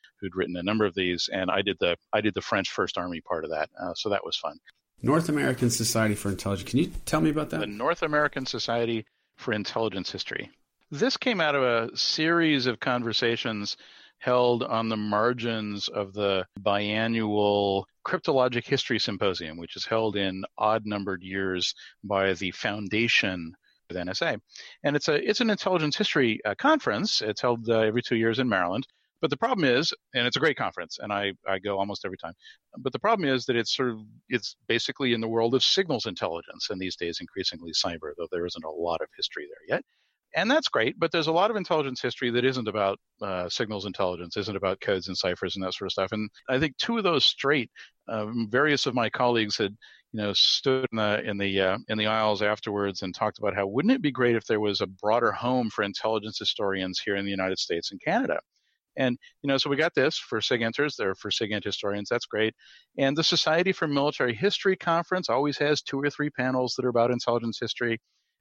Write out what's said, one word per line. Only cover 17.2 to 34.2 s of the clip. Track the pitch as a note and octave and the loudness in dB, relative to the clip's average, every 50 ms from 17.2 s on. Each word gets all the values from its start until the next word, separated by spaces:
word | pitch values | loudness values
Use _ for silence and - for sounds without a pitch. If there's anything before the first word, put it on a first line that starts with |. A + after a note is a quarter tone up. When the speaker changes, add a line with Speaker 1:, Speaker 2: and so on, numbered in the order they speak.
| A2 G#2 G#2 G#2 G#2 G2+ G2+ G2+ G2+ G2 G2 G2 - _ _ _ - - | 0 0 2 2 4 4 4 4 4 2 2 0 -2 _ _ _ -6 -4
Speaker 1:
Cryptologic | - E3 - - D3 C3 B2+ B2+ B2 A#2+ - | -4 -2 0 2 2 4 4 4 2 -2 -2
History | - C#3 B2+ - - B2 G#2+ | 0 -2 -2 0 0 0 0
Symposium, | - - G#2 F2+ G#2+ G2 F2+ - E2+ D#2+ D#2 E2+ | 0 -2 -2 0 0 0 0 -2 -6 -8 -10 -10
which | E2+ - - | -12 -12 -10
is | F#2+ - | -10 -6
held | - A2+ A2+ A2+ A2 G2+ | -2 0 0 0 0 0
in | G2+ G2 F#2+ F#2 F#2+ F#2+ - - - | 0 -2 -2 -2 -4 -8 -10 -4 0
odd-numbered | G#2+ G#2+ A2 A2+ G#2+ G#2+ G#2 G2+ G2 G2+ F#2+ F2 | 2 2 2 2 0 -2 -4 -4 -2 -4 -6 -6
years | F#2 F#2 F#2+ G2 F#2+ F#2+ F#2 F2+ F2+ - - - - - - _ - | -6 -6 -4 -2 -2 0 0 0 -2 -2 -4 -8 -14 -20 -20 _ -6
by | G2 G2+ F#2+ F#2+ G2 F#2+ | -2 0 2 2 2 2
the | F2 G2+ F2+ | 0 -2 -6
Foundation | E2+ - - A2 G2+ G#2+ G#2 F#2 G#2 A2 A#2 A2+ - - - G2 F#2 F2+ E2 D#2+ E2+ _ _ _ _ _ _ - | -6 -4 -4 -4 -4 -4 -4 -2 0 0 2 4 2 2 2 2 -2 -4 -6 -8 -12 _ _ _ _ _ _ -10
of | - | -8
the | F2+ | -6
N | F2 F2+ | -6 -4
S | F#2+ - | -4 -2
A. | E3+ E3 B2 - _ _ - - - - - _ - | -2 -2 -2 -4 _ _ -20 -20 -20 -20 -16 _ -2
And | C#3+ C#3+ | 0 0
it's | D3 - - | 0 2 2
a, | D3 | 0
it's | D3 - - G#3 - | 0 2 0 0 2
an | A#3+ A3+ | 2 2
intelligence | G#3 G3 - G3 F#3 E3+ D#3+ D3 C#3+ - | 2 2 0 0 2 2 2 0 0 0
history, | G#3+ - - D#3 C3 A#2 G#2+ - - | -2 0 2 4 4 4 2 0 -2
uh, | G#2+ G2 | -4 -4
conference. | - - C#4 D#4+ D4 - - G#2 A2+ F#3+ G#3+ - - | 0 4 4 4 4 2 0 0 0 0 0 -2 -2
It's | G#2+ G#2+ G#2 - | -2 -2 -4 0
held, | - B2 A#2+ A#2 A2+ A2+ | 0 0 0 0 2 2
uh, | A#2 A2 | 4 4
every | A2 A2 G#2+ B2 | 4 4 2 2
two | - - B2 | 0 2 2
years | A2+ A2+ A2+ A2 C3 | 2 4 2 2 2
in | C3 B2 | 2 2
Maryland. | G2+ F#2 F2+ F2 F#2 A#2 C3+ - _ _ _ _ _ - | 2 2 2 0 0 -2 -4 -6 _ _ _ _ _ -4
But | - D#3 | -2 -2
the | C#3+ - | 0 0
problem | - A#3 C4 G3 D#3+ | 0 0 2 4 4
is, | C3 A#2+ C3 E3 - - - _ _ - | 4 4 4 2 0 -4 -6 _ _ -2
and | B2+ A#2+ B2 | 0 0 2
it's | - | 2
a | C3 | 2
great | D3+ D#3+ C#3+ - | 2 2 2 0
conference, | B2 F#2 - - F2 D#2+ - - | -2 -4 -4 -6 -10 -10 -10 -12
and | - G#2 | -6 -4
I, | G#2 G2+ G2+ G2 F#2 - - - | -2 0 0 -2 -4 -4 -4 -2
I | F#2+ F#2+ | -2 -2
go | F#2 G2+ G2+ F#2+ | 0 -2 -2 0
almost | G2 G2+ G2+ - - | -2 -2 -4 -6 -6
every | G2 F#2+ - | -8 -10 -8
time. | - E2 F#2 _ - - - _ _ _ - A#2+ | -10 -12 -12 _ -20 -20 -20 _ _ _ -16 -6
But | C3 C3+ | -4 -4
the | - - | -4 0
problem | - G#3 A#3 G#3 E3+ C#3 | 2 2 2 2 2 2
is | C3 B2+ A#2+ | 2 0 2
that | - B2 | 0 0
it's | A#2 A2 - - | 0 2 0 0
sort | - C3 B2 | 0 0 0
of, | A2+ A2 G#2+ G#2+ A2+ A#2 | -2 -4 -10 -18 -20 -20